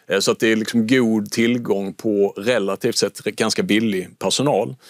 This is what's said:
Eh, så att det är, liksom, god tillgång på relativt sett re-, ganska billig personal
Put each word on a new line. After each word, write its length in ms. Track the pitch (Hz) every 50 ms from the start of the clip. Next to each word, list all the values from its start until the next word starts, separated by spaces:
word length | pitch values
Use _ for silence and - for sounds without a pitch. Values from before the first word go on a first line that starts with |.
| _
Eh, 120 | - 127 101
så 100 | 98 127
att 80 | 110 -
det 140 | 120 113 110
är, 40 |
liksom, 300 | 110 110 95 - 117 110
god 440 | 110 131 131 123 113 110 107 104 107
tillgång 640 | - 120 117 117 123 123 117 117 104 98 98 98 -
på 400 | - - 113 104 101 98 98 -
relativt 600 | 101 101 117 123 110 98 98 95 - - 117 -
sett 240 | - - 101 - -
re-, 100 | - 107
ganska 320 | 104 - 117 107 - - 98
billig 560 | 92 104 110 117 110 98 92 87 - - _
personal 580 | - 95 - - 127 147 127 98 117 131 135 - _ -